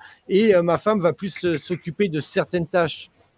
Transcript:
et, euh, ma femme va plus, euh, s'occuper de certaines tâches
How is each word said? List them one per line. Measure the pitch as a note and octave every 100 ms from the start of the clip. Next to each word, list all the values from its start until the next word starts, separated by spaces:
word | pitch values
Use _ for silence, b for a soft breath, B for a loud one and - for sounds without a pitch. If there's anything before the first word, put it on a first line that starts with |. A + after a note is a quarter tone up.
| B B -
et, | F3+ A3 F#3
euh, |
ma | E3+ D#3+
femme | - G#3+
va | E3+
plus, | - F#3+ - F3+
euh, | D#3
s'occuper | - F3 - D3+ G3+
de | D#3
certaines | - G3 D#3+ F3+ E3+
tâches | F#3 E3 - - _ _